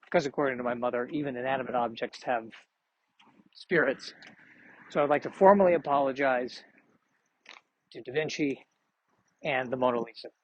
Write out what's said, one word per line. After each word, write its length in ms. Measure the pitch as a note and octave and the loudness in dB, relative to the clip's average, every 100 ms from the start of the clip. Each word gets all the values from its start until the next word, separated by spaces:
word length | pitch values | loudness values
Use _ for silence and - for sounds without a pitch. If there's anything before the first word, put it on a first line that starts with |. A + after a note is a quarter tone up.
because 220 | - F3+ C#3+ | 0 -2 -2
according 320 | - C#3+ B2 | -2 -2 -2
to 60 | |
my 100 | B2 | -4
mother, 340 | A#2+ B2 A#2+ B2 | -2 -4 -4 -4
even 240 | D3 C#3 B2+ | -4 -6 -6
inanimate 380 | B2+ C3+ B2 | -4 -4 -2
objects 480 | B2 A#2 A2+ A#2+ - | -2 -4 -4 -10 -8
have 220 | - B2 A2+ - _ _ _ _ _ _ _ _ _ | -4 -4 -6 -18 _ _ _ _ _ _ _ _ _
spirits. 600 | - - E3+ C3+ C3 - - - - - - - - - | -20 -2 2 2 0 -8 -18 -20 -20 -20 -20 -20 -20 -8
So 120 | F3 | -2
I'd 80 | D3 | 2
like 120 | D3 | 2
to 80 | C#3 | 0
formally 440 | - F#3+ G3+ F#3 | 6 8 8 6
apologize 880 | E3+ C#3+ C#3+ C#3 C3 C#3 B2+ B2 - - _ _ _ _ _ _ _ _ - _ _ _ | 4 2 0 2 0 0 0 -2 -10 -20 _ _ _ _ _ _ _ _ -20 _ _ _
to 100 | C3 | -18
Da 100 | B2 | -8
Vinci 520 | C3 D#3 - D3 B2+ _ _ _ _ _ _ _ _ | -4 -4 -2 -4 -4 _ _ _ _ _ _ _ _
and 280 | E3 C3 B2+ | -4 -4 -2
the 60 | B2+ | 0
Mona 240 | B2+ A#2+ | 0 0
Lisa. 280 | A#2 - B2 _ | -4 -10 -18 _